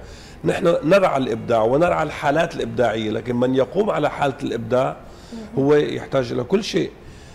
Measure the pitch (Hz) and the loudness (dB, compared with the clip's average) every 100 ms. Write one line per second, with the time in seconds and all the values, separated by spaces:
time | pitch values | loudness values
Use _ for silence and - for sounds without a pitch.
0 | - - - - 156 - 175 170 147 196 | -10 -18 -18 -6 -4 0 2 2 4 4
1 | 180 139 123 113 107 113 110 139 175 165 | 4 2 0 -4 0 2 4 4 4 2
2 | 151 - 151 147 170 139 113 113 117 113 | -2 -2 0 2 0 -2 -6 0 0 2
3 | 107 113 113 120 127 131 127 180 214 160 | -2 -4 -2 0 2 2 2 0 0 0
4 | 143 - 143 127 135 117 113 123 139 156 | -2 0 -2 -2 -6 -6 0 0 0 -4
5 | - - - 226 214 - 139 147 147 123 | -14 -20 -16 -14 -8 -2 4 4 4 -4
6 | - 135 120 127 117 196 202 180 143 - | -2 -2 -2 -4 0 -2 0 -2 -2 -6
7 | - - - | -20 -20 -20